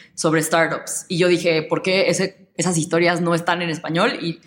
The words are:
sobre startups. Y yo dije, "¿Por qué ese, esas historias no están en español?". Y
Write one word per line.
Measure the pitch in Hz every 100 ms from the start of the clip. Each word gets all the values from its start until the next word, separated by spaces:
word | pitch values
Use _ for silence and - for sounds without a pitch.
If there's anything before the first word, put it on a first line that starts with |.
| -
sobre | - 165 160
startups. | 151 165 160 147 - - -
Y | 170
yo | 180
dije, | 175 170 160
"¿Por | 156 156
qué | 190 185 151
ese, | 170 - - _ -
esas | 170 165
historias | 156 165 170 170
no | 170
están | 165 170 175
en | 175
español?". | 151 156 160 226 262
Y | 170 165